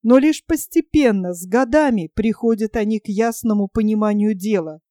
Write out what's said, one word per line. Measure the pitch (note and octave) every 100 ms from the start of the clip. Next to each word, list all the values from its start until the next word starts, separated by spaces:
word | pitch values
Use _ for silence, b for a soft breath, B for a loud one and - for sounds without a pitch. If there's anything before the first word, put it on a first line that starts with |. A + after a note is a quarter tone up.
Но | A3 C4
лишь | D4 D4+
постепенно, | - D#4+ - E4+ - D#4 C4 G3+ F3+
с | F3 F3+
годами, | A#3 B3+ D4 D4 A3 D#3+
приходят | - A3+ G#3 A#3 A3 A3 A#3+
они | G#3 A3
к | -
ясному | G3 A#3 A3+ A3+ G#3 G3
пониманию | A#3 G#3+ G#3+ G#3+ G#3 G#3
дела. | G3+ G3+ G3+ D#3 D#3 _